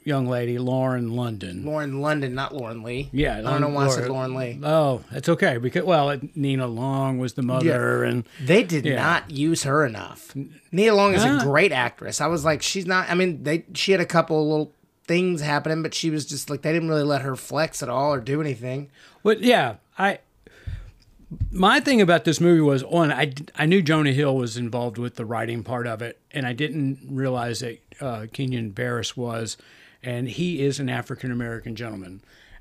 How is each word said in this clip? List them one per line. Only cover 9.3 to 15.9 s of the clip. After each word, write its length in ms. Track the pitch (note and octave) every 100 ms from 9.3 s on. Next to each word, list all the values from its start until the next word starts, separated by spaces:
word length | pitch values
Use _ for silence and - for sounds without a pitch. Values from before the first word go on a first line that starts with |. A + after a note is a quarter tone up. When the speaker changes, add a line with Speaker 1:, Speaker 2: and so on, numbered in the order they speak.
| C#3 D#3 E3
Speaker 2:
her 240 | C#3 D3+ C3+
enough. 500 | G#2 F#2+ - - C3+ C#3 - -
Nina 240 | E3+ A3 G3+
Long 180 | G3+
is 80 | G3
Speaker 1:
Huh? 140 | A#3+ C#4+
Speaker 2:
a 20 |
great 280 | C#3+ D3 F#3+
actress. 480 | C3 A#2+ - G#2+ G#2+
I 40 | D#3
was 180 | E3+
like, 200 | D#3 D3
she's 240 | - F#3+ F3+
not, 200 | F#3 F3
I 60 |
mean, 300 | F3 F#3 D3
they, 220 | D3 E3 - -
she 160 | G3
had 100 | F#3+
a 40 | E3+
couple 420 | E3+ D#3+ D#3 D3+
little 240 | D3+ D3+ _ _ _ -
things 360 | F3 F#3 D#3+
happening, 420 | D3 D3 D#3 D#3+
but 100 | D#3